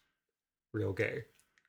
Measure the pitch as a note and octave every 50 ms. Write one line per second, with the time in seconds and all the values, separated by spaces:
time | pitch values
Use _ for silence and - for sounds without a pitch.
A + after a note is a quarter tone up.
0 | _ _ _ _ _ _ _ _ _ _ _ _ _ _ - A2 G#2 G2 G2 F2+
1 | G#2+ - - - A#2+ - _ - _ _ _ - _